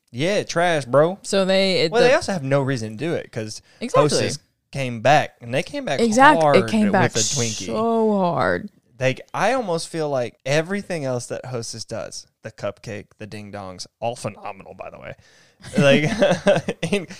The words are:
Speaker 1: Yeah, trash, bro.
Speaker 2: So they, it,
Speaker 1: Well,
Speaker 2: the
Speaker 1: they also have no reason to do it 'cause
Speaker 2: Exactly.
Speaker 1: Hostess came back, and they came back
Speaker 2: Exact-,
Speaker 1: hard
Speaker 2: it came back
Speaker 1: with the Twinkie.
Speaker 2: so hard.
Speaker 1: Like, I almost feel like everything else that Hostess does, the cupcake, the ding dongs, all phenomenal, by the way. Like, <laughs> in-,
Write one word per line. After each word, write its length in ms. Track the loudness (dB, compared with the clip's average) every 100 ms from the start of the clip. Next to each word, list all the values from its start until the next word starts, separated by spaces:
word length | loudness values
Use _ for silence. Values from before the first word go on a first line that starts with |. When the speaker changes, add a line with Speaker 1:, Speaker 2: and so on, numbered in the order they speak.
| _
Speaker 1:
Yeah, 320 | -4 -2 -2
trash, 400 | -2 0 2 0
bro. 360 | 2 4 4 0
Speaker 2:
So 240 | -4 0 2
they, 360 | 2 2 2
it, 80 | 2
Speaker 1:
Well, 100 | 4
Speaker 2:
the 80 | 4
Speaker 1:
they 40 | 4
also 180 | 2
have 100 | -4
no 180 | 0 0
reason 280 | 0 -2 -6
to 60 | -6
do 160 | -4
it 180 | -4 -6
'cause 300 | -10 -10 -12 _ -12
Speaker 2:
Exactly. 220 | -2 2 4
Speaker 1:
Hostess 300 | 2 -2 -4 _ _ _
came 280 | -6 -6 0
back, 340 | 4 4 2 -6
and 140 | -6
they 100 | -4
came 220 | -4 -6 -4
back 160 | 0
Speaker 2:
Exact-, 400 | 2 6 8 8
Speaker 1:
hard 160 | 6 4
Speaker 2:
it 100 | 4
came 240 | 2 2
back 220 | 2 2
Speaker 1:
with 160 | 0 -2
the 120 | 0
Twinkie. 260 | -2 -4 -6
Speaker 2:
so 500 | -4 0 2 2 2
hard. 520 | 0 0 0 -2 -6 _ _ -4
Speaker 1:
Like, 220 | -2 -2 -6
I 200 | -2 0
almost 340 | 0 -2 -4 -4
feel 220 | -4 -2
like 280 | -2 -4 -6 -2
everything 600 | -2 0 -4 -6 -6 -4
else 220 | -4 -6
that 180 | -10 -8
Hostess 400 | -8 -8 -10 -10
does, 420 | -10 -10 -14 -18 _
the 100 | -20
cupcake, 540 | -10 -10 -8 -12 -12 -12 -16
the 60 | -16
ding 280 | -14 -14
dongs, 340 | -14 -14 -14 -18 -8
all 160 | -8 -6
phenomenal, 560 | -10 -10 -14 -16 -18
by 160 | -16 -16
the 100 | -16
way. 140 | -16 -16 _ _ _ _ -6 2
Like, 260 | 4 4 2 0 0 2 2 0 0 -6
<laughs> 80 | -4
in-, 160 | -4 -6